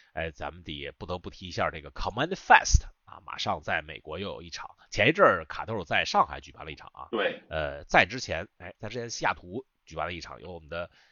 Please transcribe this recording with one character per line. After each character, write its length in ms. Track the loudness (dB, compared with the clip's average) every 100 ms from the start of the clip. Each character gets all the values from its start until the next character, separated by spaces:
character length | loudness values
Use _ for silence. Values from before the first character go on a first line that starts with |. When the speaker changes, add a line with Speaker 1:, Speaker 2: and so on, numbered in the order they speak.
| _
Speaker 1:
哎， 160 | -6 -6
咱 220 | -6 -10
们 100 | -10
得 280 | -10 -8 -8
不 140 | -10 -6
得 120 | -6
不 100 | -8
提 180 | -12 -8
一 20 |
下 200 | 0 0
这 120 | -2
个 80 | -10
Command 440 | -4 -4 0 -2
Fest 520 | 0 8 8 8 4 4 -16
啊， 160 | -20 -18 -12
马 100 | -6
上 240 | -2 -2
在 200 | 0 -2
美 180 | -2 -10
国 180 | -8 -6
又 100 | -6
有 140 | -8
一 60 | -10
场。 240 | -10 -12 -14 -4
前 180 | 4 6
一 40 |
阵 120 | 8
儿 200 | 8 6
卡 220 | 0 -8 -4
特 180 | -4
在 200 | 0 0
上 220 | 2 2 2
海 140 | -2
举 100 | -12
办 140 | -14
了 80 | -12
一 20 |
场 160 | -12 -14
啊。 140 | -14 -6
Speaker 2:
对。 320 | 0 0 -2 -6
Speaker 1:
呃， 340 | -4 -2 -4
在 220 | 4 6 6
之 140 | 2
前， 280 | -6 -6 -6 -12
哎， 180 | -18 -12
在 100 | -10
之 100 | -8
前 120 | -8
西 140 | -2 -2
雅 80 |
图 320 | -2 -6 -10 -12 _
举 120 | -12 -6
办 100 | -6
了 80 |
一 80 | -6
场， 180 | -10 -14
由 100 | -14
我 80 | -14
们 100 | -10
的 200 | -8 -8 _ _